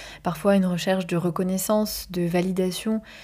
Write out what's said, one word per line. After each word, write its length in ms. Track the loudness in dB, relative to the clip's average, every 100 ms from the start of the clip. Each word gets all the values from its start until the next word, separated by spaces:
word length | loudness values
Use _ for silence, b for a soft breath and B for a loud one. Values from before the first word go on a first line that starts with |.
| B B
parfois 320 | -6 0 4 4
une 100 | 4
recherche 400 | 0 0 0 0
de 100 | 0
reconnaissance, 920 | 0 0 0 0 2 2 0 -4 -6
de 140 | -2
validation, 800 | 0 2 2 0 0 -2 -2 -2 -4 B